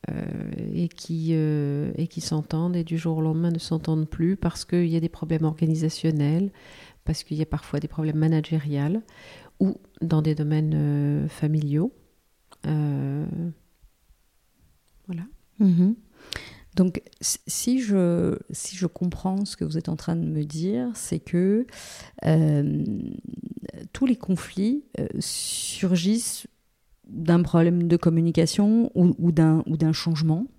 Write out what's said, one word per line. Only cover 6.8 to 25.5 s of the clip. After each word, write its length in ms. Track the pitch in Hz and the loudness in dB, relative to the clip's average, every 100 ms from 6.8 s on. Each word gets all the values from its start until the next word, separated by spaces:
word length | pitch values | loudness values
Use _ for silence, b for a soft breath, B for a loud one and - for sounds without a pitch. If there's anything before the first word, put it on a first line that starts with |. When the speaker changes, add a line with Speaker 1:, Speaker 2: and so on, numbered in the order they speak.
| B B - | B B -6
Speaker 1:
parce 180 | 160 | -6
qu'il 140 | - 151 | -4 -4
y 40 | |
a 40 | 156 | -2
parfois 340 | 151 - 143 | -4 -4 -6
des 80 | 151 | -4
problèmes 300 | - 156 151 | -4 -2 2
managériels 840 | 156 160 151 160 143 143 143 214 220 B B B B _ | 2 2 0 -2 -2 -2 0 -2 -6 B B B B _
ou 180 | 190 - - - | -2 -2 -12 -8
dans 200 | 165 156 | 0 2
des 140 | 156 151 | 2 0
domaines, 380 | 147 151 156 156 | 0 0 2 0
euh, 520 | 147 143 143 147 151 | 0 0 0 0 -2
familiaux. 680 | - 151 156 147 147 220 - _ _ _ _ _ _ - | -2 0 0 0 0 -2 -4 _ _ _ _ _ _ -4
Euh, 600 | 151 147 139 139 143 156 160 170 160 _ _ _ _ _ _ _ _ _ _ _ _ _ _ - | -2 0 -2 -4 -4 -6 -6 -8 -10 _ _ _ _ _ _ _ _ _ _ _ _ _ _ -12
voilà. 160 | 175 208 - _ _ | -12 -12 -18 _ _
Speaker 2:
Mhm. 360 | 202 170 185 233 - B B B B B B - | 4 6 4 2 -8 B B B B B B 2
Donc, 260 | 185 - - _ | 2 0 -10 _
si, 200 | - - - | -6 -6 -6
si 340 | - - 262 | -4 0 0
je, 560 | 226 196 175 170 170 - - | 2 2 4 2 0 -2 -8
si 260 | - - 180 | -12 -12 -4
je 80 | 180 | -6
comprends 580 | - 180 - 190 190 | -2 -4 -2 -4 -2
ce 140 | 202 - | -4 -4
que 80 | 160 | -4
vous 120 | 156 | -4
êtes 120 | 160 | -4
en 80 | 160 | -6
train 180 | - 165 | -4 -2
de 100 | 160 | -2
me 180 | 156 | -2
dire, 480 | 147 156 175 226 247 | -4 -4 -2 -2 -4
c'est 260 | 220 - 160 | -6 -6 -6
que, 460 | - 170 185 208 247 B B B B - - | -2 0 2 2 -2 B B B B -6 2
euh, 600 | 156 156 147 143 147 - - - - - - - - - - - | 4 4 4 2 -2 -2 -4 -6 -10 -14 -14 -14 -14 -14 -16 -16
tous 140 | - 262 | -2 0
les 100 | 247 | 0
conflits, 720 | - 185 - - 208 285 - - | 0 -4 -4 -2 0 0 -4 -8
euh, 80 | - - | -6 -4
surgissent 1300 | - - - | -6 -6 -6